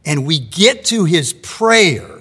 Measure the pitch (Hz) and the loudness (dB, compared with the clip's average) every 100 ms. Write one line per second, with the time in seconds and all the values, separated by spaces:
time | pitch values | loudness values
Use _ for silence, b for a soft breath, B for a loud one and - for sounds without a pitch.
0 | 156 147 139 160 113 165 220 262 - 233 | -4 -4 -2 -6 -6 2 2 2 -4 0
1 | 170 170 135 - - - 226 226 190 117 | 2 0 -2 -10 -14 -2 2 4 4 0
2 | - - | -8 -20